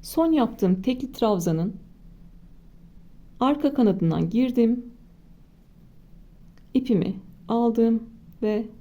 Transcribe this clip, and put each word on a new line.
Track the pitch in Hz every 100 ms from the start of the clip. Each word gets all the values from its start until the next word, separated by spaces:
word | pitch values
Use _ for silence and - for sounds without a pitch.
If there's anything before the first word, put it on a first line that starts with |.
Son | - - 330
yaptığım | 320 233 - 190 185
tekli | 190 254 262
trabzanın | - 226 202 170 160 180 - - - - - - - - - - - - - - - - -
arka | 254 285 294
kanadından | 277 226 190 170 160 165
girdim. | 220 254 247 226 247 - - - - - - - - - - - - - - - - - - -
İpimi | 262 254 214 180 190 - - -
aldım | 233 233 226 226 226 - - - -
ve | 214 214 220 -